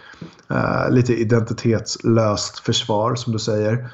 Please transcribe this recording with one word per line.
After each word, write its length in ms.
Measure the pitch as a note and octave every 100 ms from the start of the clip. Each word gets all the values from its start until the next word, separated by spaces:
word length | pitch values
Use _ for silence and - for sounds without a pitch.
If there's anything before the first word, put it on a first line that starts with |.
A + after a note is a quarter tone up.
| - - - - -
Eh, 400 | - - - -
lite 240 | B2+ B2+
identitetslöst 1400 | A#2 A2 A#2 A2 A2+ A#2+ G#2+ - - A#2+ A2+ G#2+ G2+ - -
försvar, 560 | - A2+ - G#2 A2+
som 180 | B2+ B2
du 60 | A2
säger. 520 | A2 G#2+ G#2+ A#2+ B2